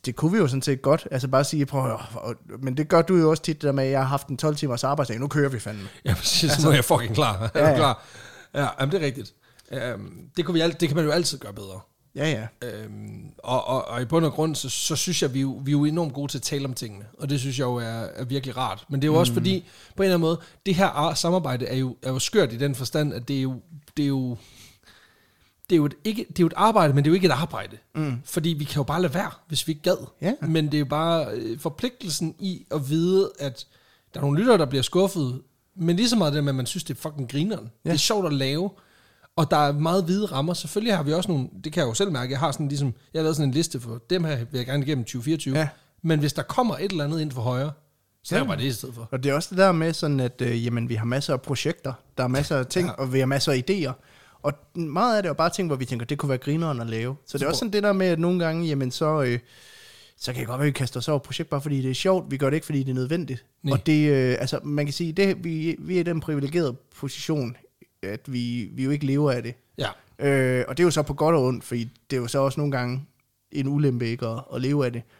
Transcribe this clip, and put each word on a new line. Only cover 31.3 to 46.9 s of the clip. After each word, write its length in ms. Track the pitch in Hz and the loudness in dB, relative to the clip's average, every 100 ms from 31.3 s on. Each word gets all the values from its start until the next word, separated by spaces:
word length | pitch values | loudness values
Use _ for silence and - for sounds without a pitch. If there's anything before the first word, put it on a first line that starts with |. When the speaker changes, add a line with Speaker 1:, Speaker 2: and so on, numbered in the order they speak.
Speaker 2:
øh, 260 | 110 113 127 | -4 -6 -6
forpligtelsen 760 | 165 - 254 - 180 147 160 - | -6 -4 -6 -6 -6 -4 -4 -4
i 280 | 196 175 - | -6 -6 -4
at 200 | 156 135 | -4 0
vide, 400 | 156 175 190 - - | 2 4 4 2 -2
at 280 | 139 120 - _ _ _ _ | -8 -8 -18 _ _ _ _
der 60 | - | -4
er 40 | |
nogle 140 | 143 147 | 0 2
lyttere, 200 | 240 208 | 6 6
der 60 | 139 | 6
bliver 160 | 135 | 0
skuffet, 580 | 123 175 196 185 131 131 - _ _ 190 | 2 2 2 2 -2 -4 -12 _ _ -2
men 200 | 165 175 | 0 4
lige 120 | 233 | 4
så 80 | 226 | 4
meget 160 | 156 | 4
det 120 | 147 | 2
med, 80 | 143 | 0
at 20 | 131 | 0
man 100 | 123 | -2
synes, 180 | 185 | -6
det 120 | - 135 | -6 -8
er 40 | |
fucking 300 | 156 151 120 | -8 -8 -4
grineren. 400 | 143 190 220 117 - | -2 0 -2 -8 -8
Speaker 1:
Ja. 60 | 151 | -2
Speaker 2:
Det 40 | |
er 40 | 151 | 2
sjovt 280 | - 214 175 | 2 2 2
at 60 | |
lave, 380 | 139 135 147 196 - _ _ _ _ _ - | 0 0 0 -4 -6 _ _ _ _ _ 0
og 140 | 151 | 4
der 60 | 151 | 4
er 160 | 147 | 4
meget 360 | 147 160 185 165 | 4 2 2 2
vide 180 | 196 208 | 0 0
rammer. 280 | 131 156 | -2 -2
Selvfølgelig 420 | 170 151 208 233 185 | -2 -4 -2 0 0
har 60 | |
vi 100 | 147 | 2
også 180 | 160 185 | 0 2
nogle, 180 | 147 117 95 | 0 -2 -8
det 80 | 156 | -6
kan 80 | 156 | 0
jeg 80 | 131 | 0
jo 60 | |
selv 180 | 113 202 | 2 0
mærke, 180 | 135 127 | 0 -2
jeg 60 | 135 | 0
har 140 | 156 | 0
sådan 160 | 131 147 | 0 -2
ligesom, 260 | 143 139 113 _ | 0 0 -2 _
jeg 40 | 160 | -2
har 20 | |
lavet 140 | 160 156 | 0 2
sådan 120 | 143 | 2
en 60 | |
liste 260 | 135 - 131 | 2 0 -4
for, 180 | 117 117 - | -8 -12 -2
dem 140 | 185 | -2
her 120 | 160 135 | 0 -2
vil 100 | 117 127 | -4 -6
jeg 80 | 123 | -2
gerne 160 | 143 | -2
igennem 200 | 135 139 | 0 -2
tyve 180 | 110 127 | -2 -4
fireogtyve. 360 | 123 160 139 143 | -2 -2 0 0
Speaker 1:
Ja. 100 | 151 - _ _ | 0 -4 _ _
Speaker 2:
Men 160 | 165 156 | 0 2
hvis 120 | 147 | 2
der 100 | 156 | -2
kommer 340 | - - 240 135 | -4 0 0 0
et 140 | 190 | -4